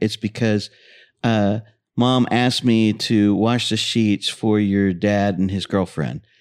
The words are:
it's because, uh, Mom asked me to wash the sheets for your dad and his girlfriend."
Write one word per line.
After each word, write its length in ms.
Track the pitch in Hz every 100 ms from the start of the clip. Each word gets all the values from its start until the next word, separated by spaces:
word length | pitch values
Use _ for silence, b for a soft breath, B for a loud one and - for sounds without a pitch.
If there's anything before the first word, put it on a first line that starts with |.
it's 140 | 110 -
because, 520 | 104 - 113 104 - b b b b _
uh, 360 | 120 110 101 107 b b _ -
Mom 320 | 123 127 123
asked 340 | 120 127 - 123
me 260 | 113 110
to 420 | 104 - 110 104
wash 360 | 95 110 123 -
the 60 | 110
sheets 500 | - 117 107 98 -
for 320 | - 110 107
your 320 | 101 101 98
dad 460 | 87 104 101 101 90
and 120 | 95
his 140 | 95
girlfriend." 560 | - 98 90 - 65 67 b b